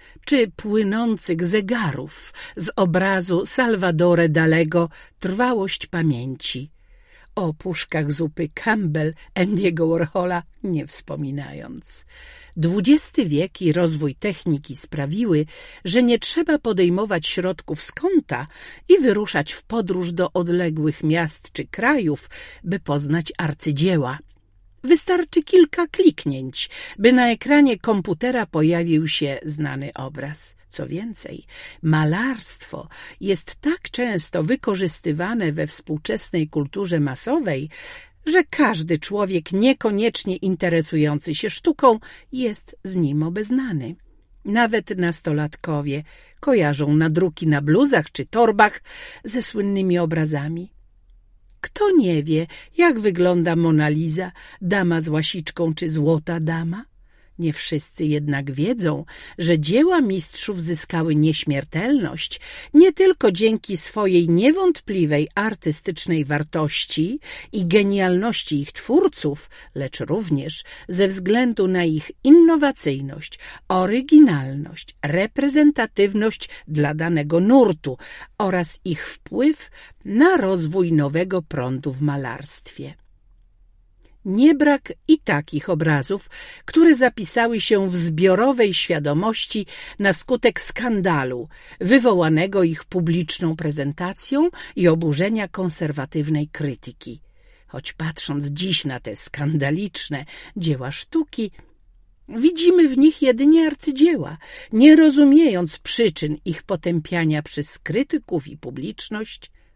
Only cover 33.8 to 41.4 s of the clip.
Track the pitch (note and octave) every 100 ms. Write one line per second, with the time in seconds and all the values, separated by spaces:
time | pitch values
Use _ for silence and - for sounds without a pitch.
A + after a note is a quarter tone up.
33.8 | - - B3 G3 - F3 D#3 C4+ - F#3+
34.8 | F#3 - D#3+ D3+ F3+ A#3 E3+ D#3 D3+ -
35.8 | - D#3 - - - F3 D#3 D#3 C#3 G3
36.8 | F#3+ E3+ C#3+ B2+ - D#4 A3 C3+ D#3 -
37.8 | - - - _ D#4 F4+ D4+ - B3+ F#3
38.8 | D#3+ D#3+ - G#3 G3 F3+ D#3 F#3+ B3 C4
39.8 | A3 G3+ A3+ - - F#3 F#3+ F3+ F3+ E3
40.8 | D#3+ D#3 D3+ G3 - D3+